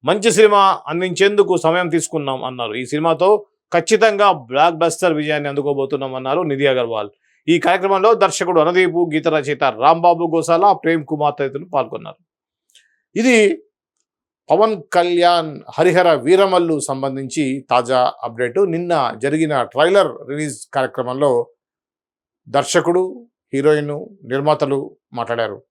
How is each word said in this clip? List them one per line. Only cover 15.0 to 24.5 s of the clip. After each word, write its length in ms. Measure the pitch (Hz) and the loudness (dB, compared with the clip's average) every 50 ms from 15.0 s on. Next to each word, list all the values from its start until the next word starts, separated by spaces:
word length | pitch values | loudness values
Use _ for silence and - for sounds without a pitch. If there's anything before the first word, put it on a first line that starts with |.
| 175 175 175 175 175 175 175 170 160 156 143 - - - | 2 2 2 4 4 4 4 2 0 -4 -10 -14 -16 -12
హరిహర 440 | - - 160 180 170 180 - 175 156 | -4 0 2 4 4 4 4 4 4
వీరమల్లు 680 | 135 120 147 185 190 196 190 185 175 175 165 160 143 | 2 4 2 4 4 4 4 2 0 2 0 -2 -4
సంబంధించి 840 | - - 139 135 135 135 131 135 135 127 - 160 147 131 131 139 131 _ | -4 -6 -6 -4 -4 -6 -6 -6 -10 -8 -4 -4 -4 -4 -4 -6 -4 _
తాజా 440 | 123 127 120 117 131 127 123 - - - - | 0 0 0 2 0 2 2 0 -2 -6 -12
అప్‌డేట్. 340 | 117 113 113 127 120 120 190 202 | -12 -6 -4 -6 -2 0 0 0
నిన్న 460 | 185 165 170 175 175 170 151 131 123 - | 0 -2 -4 -2 -2 -2 0 -2 -2 -4
జరిగిన 460 | 113 113 143 147 156 160 151 151 135 120 | -4 -4 -4 -2 -2 -2 0 0 -2 -2
ట్రైలర్ 680 | - _ 127 151 175 190 202 185 147 120 - 135 120 | -2 _ 0 2 4 4 2 2 2 -4 -10 -12 -10
రిలీజ్ 380 | 139 147 156 147 127 110 - _ - | -8 -6 -6 -8 -8 -12 -18 _ -4
కార్యక్రమంలో 720 | 139 131 123 - - 123 123 127 135 147 139 123 120 117 - _ _ _ _ _ _ _ _ _ _ _ _ _ _ _ _ _ _ _ - | -4 -4 -4 -4 -8 -8 -6 -4 -2 0 0 2 0 -2 -6 _ _ _ _ _ _ _ _ _ _ _ _ _ _ _ _ _ _ _ -4
దర్శకుడు, 800 | 110 139 131 - - 175 151 165 175 185 185 185 262 254 - _ _ _ _ _ - | -2 -2 -2 2 0 0 0 2 0 0 0 -2 -6 -14 -20 _ _ _ _ _ -6
హీరోయిన్, 520 | 135 139 156 151 151 147 147 147 151 - - - _ - | 0 2 2 2 2 0 -6 -8 -10 -12 -16 -20 _ -10
నిర్మాతలు 720 | 117 127 139 139 156 | -6 -6 -2 0 0